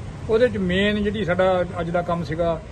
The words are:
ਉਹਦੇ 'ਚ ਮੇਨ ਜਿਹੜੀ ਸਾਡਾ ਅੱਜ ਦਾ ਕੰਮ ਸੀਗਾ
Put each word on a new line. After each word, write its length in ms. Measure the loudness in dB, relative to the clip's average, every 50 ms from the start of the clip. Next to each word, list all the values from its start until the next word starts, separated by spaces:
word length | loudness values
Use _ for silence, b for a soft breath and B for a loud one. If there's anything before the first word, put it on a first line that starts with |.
| -10 -12 -12 -8 -2 0
ਉਹਦੇ 200 | 4 4 4 4
'ਚ 80 | 2
ਮੇਨ 460 | 0 0 0 2 2 2 2 2 0 0
ਜਿਹੜੀ 220 | -2 -2 -2 0
ਸਾਡਾ 400 | 0 2 2 4 4 4 2 0 -2 -4 -6
ਅੱਜ 100 | -4 -2
ਦਾ 120 | -2 -2
ਕੰਮ 220 | 0 -2 -2 -2 -4
ਸੀਗਾ 380 | -4 -4 -2 -2 -2 -2 -4 -6 -12